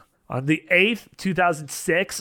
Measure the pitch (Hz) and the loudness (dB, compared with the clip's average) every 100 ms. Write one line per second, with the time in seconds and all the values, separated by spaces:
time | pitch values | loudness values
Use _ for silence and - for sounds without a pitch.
0 | _ _ - 131 139 160 - 180 202 226 | _ _ -8 -4 0 -2 2 2 2 0
1 | - - 190 180 175 156 143 - - 165 | -8 -8 -4 2 2 0 -6 -8 -2 0
2 | 190 - | 0 -6